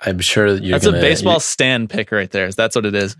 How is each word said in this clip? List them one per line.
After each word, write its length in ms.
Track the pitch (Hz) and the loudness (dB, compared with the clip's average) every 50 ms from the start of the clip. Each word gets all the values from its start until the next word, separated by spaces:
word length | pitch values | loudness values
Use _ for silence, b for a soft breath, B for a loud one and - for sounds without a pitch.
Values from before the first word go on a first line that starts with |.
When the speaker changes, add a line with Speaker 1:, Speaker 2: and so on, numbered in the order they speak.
| - | -6
Speaker 1:
I'm 140 | 101 95 90 | -4 -4 -2
sure 280 | 92 - - 110 104 101 98 | -2 0 2 2 2 2 2
you're 180 | 95 - 92 90 | 0 0 -2 0
Speaker 2:
That's 120 | - - | 2 2
Speaker 1:
gonna, 140 | 139 - - | 2 2 4
Speaker 2:
a 20 | |
baseball 340 | - 147 160 160 196 185 170 | 2 2 2 2 2 2 2
Speaker 1:
you 40 | 160 | 2
Speaker 2:
stan 480 | - - - - 135 131 131 120 113 104 | 0 -2 -2 0 0 2 2 0 -2 -4
pick 240 | - 110 104 - | -4 -6 -4 -2
right 180 | 110 104 95 90 | -2 -2 -2 -2
there. 220 | - 98 95 92 | -2 -4 -4 -2
That's 240 | 98 - 113 110 - | -2 -2 -2 0 0
what 100 | 120 107 | -2 -2
it 80 | 104 101 | 0 0
is. 220 | 101 98 98 107 - | -2 -2 -2 -6 -10